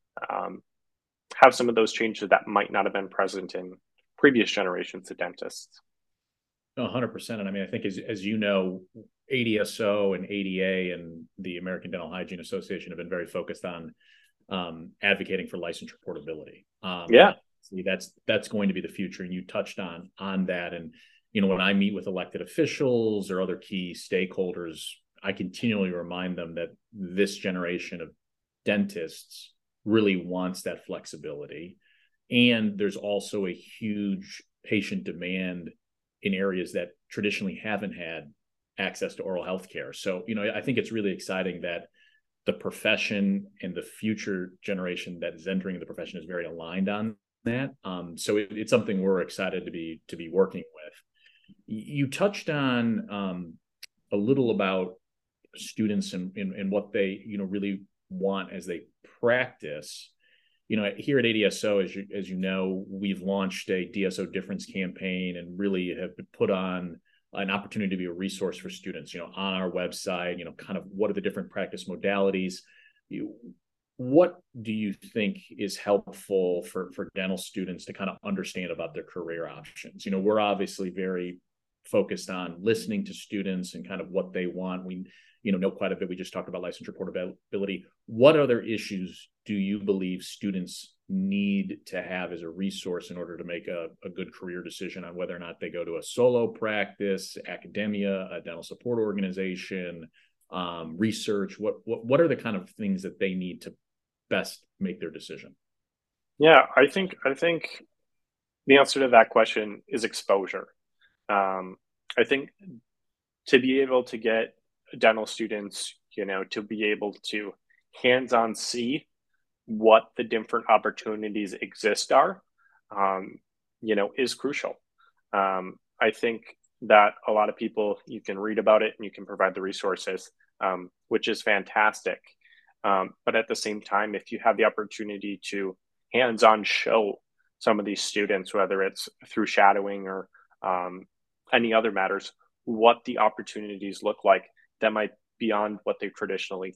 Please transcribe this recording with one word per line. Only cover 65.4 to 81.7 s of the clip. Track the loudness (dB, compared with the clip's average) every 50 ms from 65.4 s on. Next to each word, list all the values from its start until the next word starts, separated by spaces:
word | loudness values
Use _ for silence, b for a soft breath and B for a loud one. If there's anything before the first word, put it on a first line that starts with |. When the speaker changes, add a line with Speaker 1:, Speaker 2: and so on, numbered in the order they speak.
| -12 -12 -8 -4
Speaker 2:
really | -2 0 0 0 -2 -4 -4 -6
have | -8 -10 -10 -14 -18 -20
put | _ -2 0 0
on | 2 0 0 -2 -4 -4 -6 -8 -12 -14 _ _ _ _ _ _ -8
an | -6 -4 -2
opportunity | -2 -4 -4 -6 -6 -4 -2 -2
to | -2 -4
be | -4
a | -6
resource | -6 -6 -6 -6 -4 -4 -4 -6 -6
for | -8 -12 -14
students, | -14 -12 -12 -12 -12 -12 -14 -12
you | -12 -12
know, | -12 -12 -8
on | -6 -4 -2 -2
our | -2 -2 -2
website, | -2 -2 -4 -4 -6 -6 -4 -4 -4 -2 -2 -4 -6 -6
you | -8
know, | -12
kind | -12 -14 -10 -8 -6 -6
of | -6 -8 -2
what | -2 0 0
are | 0
the | -2
different | -2 -2 -4 -4 -8 -8
practice | -6 -6 -6 -6 -6 -10 -10 -10
modalities. | -10 -2 -2 0 2 4 2 2 2 2 -2 -2 -4 -8 b b b b b b b b b _
You, | -10 -8 -8 -10 -12 -14 -20 -20 -20 _ _ _ _ _ _ _ _
what | -10 -4 4 6 6 6 6 2 -6 _ _ _ -10
do | -6 -4
you | -2 -2 -2 -2
think | -4 -6 -12 -6 -2 0 0 0 -2 -4 -12 -18
is | -8 -6 -6 -6 -6
helpful | -6 2 2 2 2 2 -2 -12 -18 -6 0 2 2 2 2 0 -2
for, | -4 -6 -8 -8 -8 -8
for | -8 -10 -12 -8 -6
dental | -4 -2 -2 -2 -4
students | -6 -8 -6 -6 -6 -6 -6 -10 -12
to | -14
kind | -10 -8 -8 -8
of | -8 -8 -6
understand | -4 -4 -4 -4 -6 -6 -8 -6 -6
about | -6 -6 -6 -8 -8
their | -10 -12
career | -10 -10 -10 -8 -8 -6 -6 -8
options? | -8 -10 -14 -18 -18 -18 -18 -18 -18 -18 -12 -6
You | -4
know, | -2 0
we're | 2 4 4 4
obviously | 4 4 2 0 -2 -4 -4 -6 -8 -6
very | -4 -4 -4 -2 -2 -4 -4 -6 -8 -12 _ _ _ _ _ _